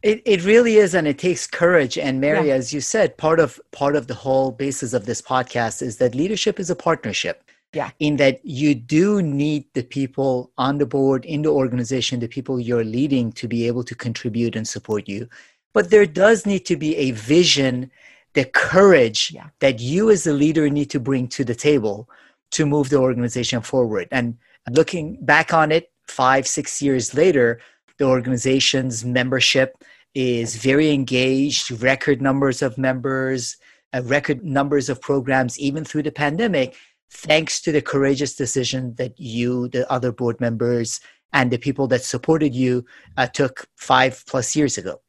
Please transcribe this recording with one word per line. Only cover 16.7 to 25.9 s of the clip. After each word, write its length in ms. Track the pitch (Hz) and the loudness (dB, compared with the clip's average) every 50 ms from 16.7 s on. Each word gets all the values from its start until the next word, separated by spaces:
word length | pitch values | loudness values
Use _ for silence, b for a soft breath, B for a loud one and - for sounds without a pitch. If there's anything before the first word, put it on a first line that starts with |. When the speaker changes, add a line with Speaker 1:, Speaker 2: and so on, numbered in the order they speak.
| 175 | -4
Speaker 1:
be 180 | 143 156 151 160 | -2 0 -2 0
a 160 | - 143 131 | 0 0 -2
vision, 800 | 120 107 107 117 147 175 180 160 - 143 135 131 123 127 127 135 b b b b b b b b _ | -2 -6 0 4 4 4 6 4 2 2 2 0 0 -2 -6 -10 b b b b b b b b _
the 120 | 139 131 | -2 -2
courage 840 | - - - - - 139 180 202 196 180 147 120 113 107 - - - 160 | 2 0 0 0 4 4 6 8 8 8 6 6 4 2 -4 -4 -4 -6
Speaker 2:
Yeah. 140 | - - - _ _ | -14 -20 -20 _ _
Speaker 1:
that 180 | - 135 131 113 | 0 0 0 0
you 320 | 120 123 151 185 214 226 | -6 -4 -2 0 4 4
as 160 | 214 175 - | 4 4 2
a 40 | 165 | 0
leader 380 | 147 139 147 156 156 160 151 147 | 2 2 2 2 2 2 0 0
need 220 | 143 147 143 - | 0 -2 -4 -2
to 80 | - 143 | -4 -4
bring 280 | 117 131 139 131 127 120 | -2 -2 -2 -2 -2 -4
to 140 | - - 135 | -4 -4 -4
the 120 | 123 117 | -4 -4
table 520 | - - 147 151 139 107 107 98 101 117 b b b b b b b _ _ | 0 2 2 2 4 2 -2 -6 -6 -12 b b b b b b b _ _
to 160 | - - 156 | -2 0 0
move 220 | 143 143 151 143 131 | 2 2 0 0 2
the 80 | 147 | 2
organization 640 | 135 131 131 123 120 120 120 - 127 117 - - 120 | 2 2 2 0 -2 -4 -4 -4 -4 -4 -4 -4 -6
forward. 460 | 110 - - 131 123 113 107 98 87 - | -6 -2 0 0 0 0 -2 -6 -6 -4
And 260 | - 131 120 120 117 b b b b b b - | -4 -4 -4 -4 -8 b b b b b b 0
looking 480 | 120 147 156 - - 175 151 156 - - 165 | 2 2 2 2 0 -8 -8 -8 -10 -8 0
back 280 | 127 147 156 160 - 170 | 2 4 4 4 2 2
on 180 | 160 156 151 | 2 4 4
it, 200 | 156 165 170 _ | 2 0 -2 _